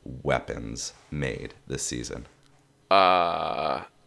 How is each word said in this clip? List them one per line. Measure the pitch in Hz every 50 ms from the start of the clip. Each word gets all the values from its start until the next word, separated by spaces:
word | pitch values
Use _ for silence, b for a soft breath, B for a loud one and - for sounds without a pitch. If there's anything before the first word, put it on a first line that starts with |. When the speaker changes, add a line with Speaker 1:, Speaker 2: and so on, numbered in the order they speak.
| -
Speaker 1:
weapons | - 62 64 - 73 67 62 - - - - 58 55 58 60 - - - - - -
made | - 73 71 65 60 50 - - - - -
this | - 67 67 -
season? | - - 60 58 - - - - - - _ _ _ _ _ _ _ _ _ _ - 95
Speaker 2:
Uh, | 98 95 90 92 90 87 85 85 82 82 80 - - 76 78 67 - 87 - _ _ _